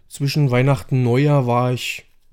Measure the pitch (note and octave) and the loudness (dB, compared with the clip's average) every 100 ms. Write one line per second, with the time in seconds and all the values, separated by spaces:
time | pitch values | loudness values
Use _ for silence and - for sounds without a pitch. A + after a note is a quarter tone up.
0 | _ - C#3 D#3 C#3+ B2 C3+ C3+ - C3 | _ -6 -4 0 2 2 2 0 -2 -2
1 | A#2+ B2 D3 C#3+ A#2+ A#2+ B2+ B2+ - - | 2 2 2 2 2 0 0 -2 -6 -10
2 | - _ _ | -16 _ _